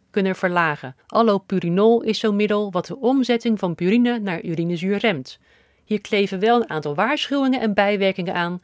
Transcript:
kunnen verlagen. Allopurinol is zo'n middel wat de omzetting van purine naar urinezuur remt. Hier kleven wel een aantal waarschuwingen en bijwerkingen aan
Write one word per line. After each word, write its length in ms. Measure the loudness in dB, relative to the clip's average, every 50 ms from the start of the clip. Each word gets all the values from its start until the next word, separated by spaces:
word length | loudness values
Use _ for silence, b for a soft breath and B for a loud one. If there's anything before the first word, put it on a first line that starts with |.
| _ _
kunnen 240 | -2 0 0 0 0
verlagen. 600 | 0 -2 0 2 2 2 2 0 -4 -8 -14 -14 _ _
Allopurinol 920 | -2 0 2 4 4 2 0 -2 -4 -4 -2 0 0 2 4 4 4 4 4
is 180 | 2 -2 -2 -2
zo'n 160 | -2 -2 0
middel 360 | 0 0 0 0 -2 -2 -2
wat 140 | -4 -6 -6
de 140 | -6 -8 -2
omzetting 600 | 0 0 2 2 2 2 0 0 0 0 0 0
van 160 | -2 -4 -2
purine 440 | 0 0 2 4 4 4 2 0 -2
naar 240 | -4 -4 -6 -6 -6
urinezuur 540 | -4 -4 -2 -2 -2 -2 -2 -2 -2 -2
remt. 420 | 0 0 0 -2 -2 -6 -12 -18 b b b b b b b b b b
Hier 160 | -4 -4 -4
kleven 380 | -2 -2 0 0 0 0 -2 0
wel 220 | 2 2 4 2
een 80 | 2 -2
aantal 260 | -4 -6 -4 -4 -2
waarschuwingen 640 | -2 0 0 0 -2 -2 -2 -2 0 2 0 0 0
en 120 | 0 0 2
bijwerkingen 600 | 2 2 2 2 2 0 0 0 -2 -4 -4 -2
aan 280 | -2 -2 -2 -4 -8